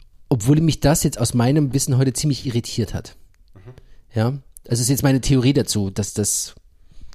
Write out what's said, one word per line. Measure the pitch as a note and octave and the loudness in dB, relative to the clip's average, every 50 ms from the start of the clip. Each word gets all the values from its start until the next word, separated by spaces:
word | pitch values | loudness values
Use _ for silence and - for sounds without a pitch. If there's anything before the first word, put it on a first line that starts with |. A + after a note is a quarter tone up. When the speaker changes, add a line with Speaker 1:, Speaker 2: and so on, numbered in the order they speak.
| - - _ - - - | -20 -20 _ -12 -4 -2
Speaker 1:
obwohl | - A#2+ G2 A#2+ D3 D#3 | -2 0 2 4 4 4
mich | E3 D#3+ - - | 4 2 0 2
das | - C#3+ D3+ D#3+ - | 2 2 2 2 0
jetzt | D#3 C3+ - | -2 -2 -2
aus | A#2+ A2+ - | -2 -2 0
meinem | A#2+ A#2 B2 C#3 D#3 D3+ C3+ A#2+ | 2 2 2 2 2 2 2 0
Wissen | C#3 - - C3+ B2 | -2 -2 0 0 2
heute | C3+ C3+ B2+ | 2 0 0
ziemlich | - - D#3 C#3 - - | -2 -2 -2 -2 -2 -4
irritiert | C#3 A2 A#2+ - - - - A2 - - | -4 -4 -4 -4 -4 -4 -4 -4 -4 -4
hat. | E2+ - - - - - - _ _ - _ - | -8 -10 -12 -18 -20 -20 -20 _ _ -20 _ -20
Speaker 2:
Mhm. | F#2+ F2+ A#2+ B2 - - - - - - _ - | -20 -20 -20 -20 -20 -20 -20 -20 -20 -18 _ -2
Speaker 1:
Ja, | A#2 A2 A#2 C#3 C#3+ - - - - - - | -2 0 0 -2 -4 -10 -16 -20 -16 -8 -4
also | - A2+ | -2 -2
ist | B2+ A#2 | 0 0
jetzt | C#3 B2 - | 0 2 2
meine | C#3+ C3+ C3+ | 2 2 2
Theorie | - - D3 C3 A#2 C3 C#3 | 2 2 2 4 4 4 2
dazu, | C#3 A#2 - - G#2+ G2+ F#2+ | 2 0 0 0 -2 -2 -2
dass | F#2+ - G2+ - - | -2 -4 -6 -4 -2
das, | - G#2 - - - - - - - _ - _ _ - - - - - - | -2 -2 -2 -2 -4 -6 -8 -12 -18 _ -20 _ _ -20 -20 -20 -16 -16 -16